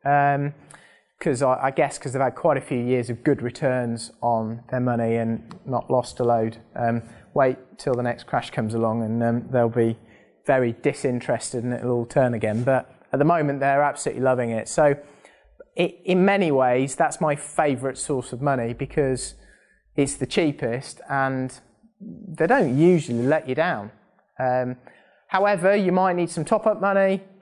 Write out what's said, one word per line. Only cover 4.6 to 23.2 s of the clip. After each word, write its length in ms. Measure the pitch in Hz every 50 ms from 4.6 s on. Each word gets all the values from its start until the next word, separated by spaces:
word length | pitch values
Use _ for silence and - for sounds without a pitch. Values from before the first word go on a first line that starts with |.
| 120 -
their 100 | - 127
money 360 | 123 123 120 117 117 113 113
and 360 | 117 113 113 113 107 - - - - _
not 240 | 139 127 120 - -
lost 300 | 147 127 120 - - -
a 40 | 123
load. 340 | 117 117 113 110 113 110 - - _ -
Um, 260 | - 120 117 117 117 113 - - - - _ _
wait 240 | 147 135 131 127 - - _ -
till 180 | - - 143 127
the 100 | 120 123
next 200 | 120 120 120 -
crash 260 | - - 123 - -
comes 240 | - - 113 110 113
along 280 | 113 113 110 110 117
and, 200 | 113 110 113 117
um, 260 | 117 117 117 120 113 -
they'll 180 | 131 123 120 117
be 300 | 117 123 117 113 113 - - _ - - _ _ _ _ _
very 260 | - 139 131 127 117 117 -
disinterested 800 | - 147 127 - - 135 123 120 - - 127 110 - - - 123 113
and 100 | 123 123
it'll 160 | 117 113 123
all 160 | 123 120 117
turn 280 | 117 - 147 131 123 120
again. 280 | 110 107 107 104 113
But 260 | 123 135 135 - - - - _ _ _
at 60 | - 135
the 60 | 147
moment, 360 | 160 175 165 147 143 139 135
they're 220 | 135 139 139 143
absolutely 400 | 147 143 - - - 147 - -
loving 280 | 127 131 127 123 123 117
it. 180 | 113 110 - -
So 260 | - - 151 147 139 139 - - - _ _ - _ _ _ _ _ _ - _ _
it, 260 | - 180 - - - -
in 200 | 190 185 185 185
many 260 | 202 202 202 190 160
ways, 420 | 139 131 131 127 123 127 135 139 -
that's 260 | - 165 147 - -
my 140 | 180 156 143
favourite 640 | 147 - - - - 156 147 135 117 127 135 117 -
source 340 | - - 147 127 120 -
of 80 | - 120
money 320 | 139 147 139 127 117 117
because 640 | 120 - 135 135 - 160 143 131 131 123 - - - - - _ - _ _ _ _ _ _ _ _
it's 180 | - 139 135 -
the 120 | - 131
cheapest 760 | - - 202 175 151 139 - 139 117 117 131 - - - - - -
and 480 | 139 139 135 135 131 131 131 127 - - _ _ _ _ _ _ _ _
they 460 | - - - - - 180 156 - 156
don't 320 | 170 247 277 196 135 123 139
usually 440 | 160 180 180 165 143 - 120 117